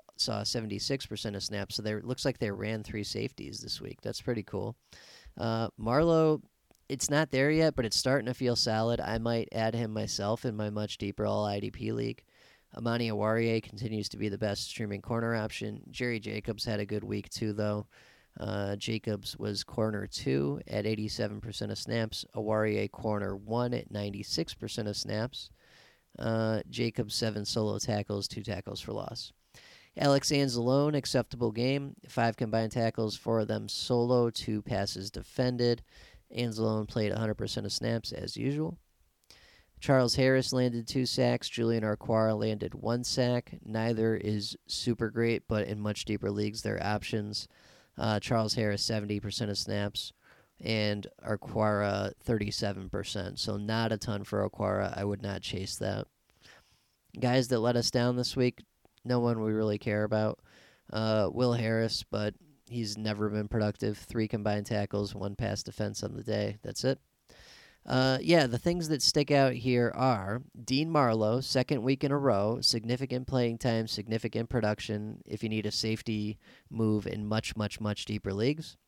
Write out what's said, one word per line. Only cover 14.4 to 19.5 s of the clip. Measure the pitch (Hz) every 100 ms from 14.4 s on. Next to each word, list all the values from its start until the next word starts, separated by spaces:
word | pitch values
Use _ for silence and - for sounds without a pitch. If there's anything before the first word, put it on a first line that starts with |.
| 107 101 -
streaming | - 107 101
corner | - 117 117 117
option. | 110 - 107 107 -
Jerry | - 123 113
Jacobs | 107 107 113 107 -
had | 104
a | 101
good | 104
week, | 101 104 -
too, | - 110
though. | 104 104 104 104 - - _ _ -
Uh, | - 101 101 101
Jacobs | - 110 - 104 107 -
was | 107